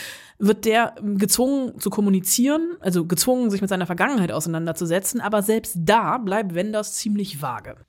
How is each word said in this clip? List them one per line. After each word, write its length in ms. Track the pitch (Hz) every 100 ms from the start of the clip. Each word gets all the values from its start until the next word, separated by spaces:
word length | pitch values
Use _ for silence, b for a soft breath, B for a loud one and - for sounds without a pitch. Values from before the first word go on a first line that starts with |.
| B B B _
wird 280 | 202 220 220
der 280 | 220 233 -
gezwungen 800 | 208 202 202 - 254 277 254 -
zu 100 | 202
kommunizieren, 840 | 196 202 190 185 - 262 311 330 349
also 240 | 190 175 165
gezwungen, 440 | 175 254 254 233
sich 120 | 196
mit 80 | 196
seiner 160 | 190 175
Vergangenheit 480 | 175 220 262 175
auseinanderzusetzen. 880 | 120 170 160 165 160 170 165 285 240
Aber 200 | 202 214
selbst 360 | 196 226 - 175
da 380 | 160 226 175 240
bleibt 360 | 202 202 196
Wenders 400 | 170 208 214 208
ziemlich 480 | - 214 208 196 147
vage. 360 | 139 113 - 117